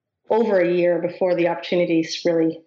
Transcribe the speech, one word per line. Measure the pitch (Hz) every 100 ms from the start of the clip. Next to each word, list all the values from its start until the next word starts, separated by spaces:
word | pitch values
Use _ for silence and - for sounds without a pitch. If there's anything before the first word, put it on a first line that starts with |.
| _ _ _
over | 220 214 190
a | 175
year | 175 175 170
before | 175 - 185 175
the | 170
opportunities | 170 - 180 170 165 160 - 175
really | 165 165 160